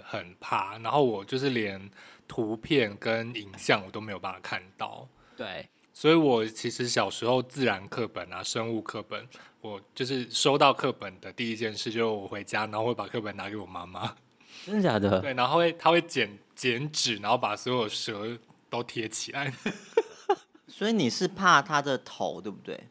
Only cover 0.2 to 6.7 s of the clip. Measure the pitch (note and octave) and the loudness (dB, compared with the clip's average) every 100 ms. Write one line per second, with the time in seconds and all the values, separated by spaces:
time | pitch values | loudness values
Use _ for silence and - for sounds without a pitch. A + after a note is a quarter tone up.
0.2 | F2 F2 - A2+ G2 G#2+ A2+ C3+ C3+ G#2 | -8 -14 -4 -2 -2 -6 0 4 4 2
1.2 | G2 C3 C#3 A#2+ G#2 G2 G2 - - - | -4 -2 0 0 -2 -6 -14 -20 -20 -20
2.2 | _ - A2 A2 - D3 A2 G2 A#2 A2+ | _ -4 -2 -4 2 4 4 0 -2 -2
3.2 | A2+ A#2 G2+ F#2+ - A#2+ F#2+ G#2+ G#2+ F#2+ | -2 -8 -12 -10 2 2 2 -10 -8 -8
4.2 | F#2+ F#2 - G#2 F#2 _ G#2+ A2+ B2+ _ | -8 -10 -8 -8 -10 _ -10 -10 -16 _
5.2 | _ - A2 F2 - _ _ - D3+ E3 | _ -12 -10 -8 -12 _ _ 0 6 6
6.2 | D3 A#2+ A2 G#2+ A#2+ | 6 4 2 -2 -6